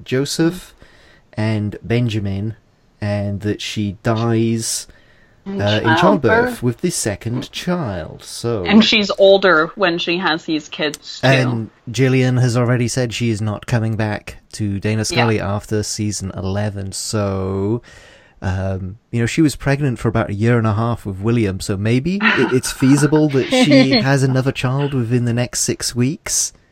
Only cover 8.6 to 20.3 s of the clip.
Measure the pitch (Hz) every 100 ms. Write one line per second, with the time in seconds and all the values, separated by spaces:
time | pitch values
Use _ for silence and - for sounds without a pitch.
8.6 | 90 208 220 226 202 - 196 196 190 160
9.6 | 156 - 185 170 175 175 180 160 - 156
10.6 | - - 151 - - - 127 135 127 117
11.6 | 110 _ - 113 131 131 127 127 123 117
12.6 | 120 123 120 - 123 101 120 107 107 104
13.6 | - 123 110 107 107 104 - - _ -
14.6 | 104 98 107 110 107 - 120 107 90 104
15.6 | - 110 104 - 104 98 95 - 95 98
16.6 | 107 98 95 90 - 110 101 98 95 98
17.6 | 98 120 - - - - _ - 98 92
18.6 | 95 95 92 104 _ 117 117 - 156 -
19.6 | - 139 143 113 117 117 107